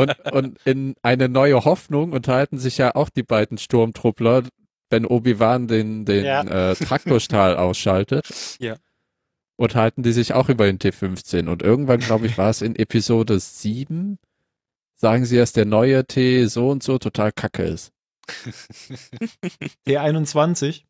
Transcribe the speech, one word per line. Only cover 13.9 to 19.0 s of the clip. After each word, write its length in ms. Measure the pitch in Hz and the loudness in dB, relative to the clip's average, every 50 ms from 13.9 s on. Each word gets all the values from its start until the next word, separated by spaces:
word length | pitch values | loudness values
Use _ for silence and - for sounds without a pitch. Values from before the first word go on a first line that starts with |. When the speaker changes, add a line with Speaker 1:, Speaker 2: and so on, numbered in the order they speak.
| 160 170 185 202 202 - _ _ _ _ _ _ _ _ _ _ _ _ _ _ _ | -8 -8 -6 -8 -10 -12 _ _ _ _ _ _ _ _ _ _ _ _ _ _ _
Speaker 1:
sagen 320 | _ - 110 113 123 127 | _ 0 2 2 2 2
sie, 100 | 117 123 | 2 4
dass 160 | 120 120 - | 4 2 4
der 140 | - 117 104 | 2 2 2
neue 400 | 104 107 107 117 135 135 131 131 | 4 4 4 4 4 4 2 0
T 400 | - - 135 127 127 127 127 120 | 0 0 0 2 4 4 4 2
so 240 | 104 - 120 120 135 | 2 2 0 0 0
und 120 | 143 135 | 0 -2
so 140 | - - 131 127 | -2 -2 -2 -2
total 320 | - 107 - - 107 107 | -2 -4 -4 -2 -2 -2
kacke 340 | - - - 107 - - 90 | -2 -4 -6 -6 -4 -4 -4
ist. 280 | 82 82 82 - - _ _ _ _ _ _ _ | -4 -4 -6 -10 -16 _ _ _ _ _ _ _
Speaker 2:
<laughs> 1600 | - - - - 120 117 - - - 120 - - - 135 123 | -18 -16 -16 -14 -16 -16 -16 -18 -20 -20 -20 -20 -18 -18 -18